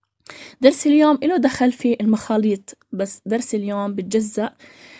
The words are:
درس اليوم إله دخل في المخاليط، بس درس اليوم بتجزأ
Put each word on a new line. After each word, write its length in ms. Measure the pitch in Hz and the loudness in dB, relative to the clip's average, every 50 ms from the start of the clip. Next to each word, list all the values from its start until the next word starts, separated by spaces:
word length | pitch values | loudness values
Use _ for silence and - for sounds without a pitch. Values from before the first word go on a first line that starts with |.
| _ _ _ _ _ - - - - - - - | _ _ _ _ _ -20 -20 -20 -20 -20 -10 4
درس 260 | 254 262 277 - - 302 | 4 4 4 4 2 4
اليوم 320 | 285 302 302 302 294 269 - | 4 6 6 4 4 2 0
إله 140 | 311 370 311 | 0 0 2
دخل 340 | 233 262 - - 254 254 | 2 0 0 2 0 0
في 260 | 247 - - 240 233 - | 0 0 0 0 0 0
المخاليط، 760 | 214 220 214 220 - - 226 214 214 214 202 196 - - - _ _ - | 2 0 0 0 0 -2 -2 0 0 0 -2 -2 -6 -14 -20 _ _ -12
بس 300 | - 185 196 196 - - - | -6 -6 -4 -4 -6 -8 -6
درس 300 | 196 214 233 240 - - | -4 -4 -4 -4 -2 -4
اليوم 400 | 214 202 202 202 202 202 202 202 | -4 -4 -4 -4 -4 -4 -6 -6
بتجزأ 580 | 196 185 180 202 220 214 208 - 214 208 - - _ - - - - - - - - | -6 -8 -2 -2 -2 -2 -2 -4 -4 -4 -6 -6 _ -20 -20 -20 -20 -20 -20 -20 -20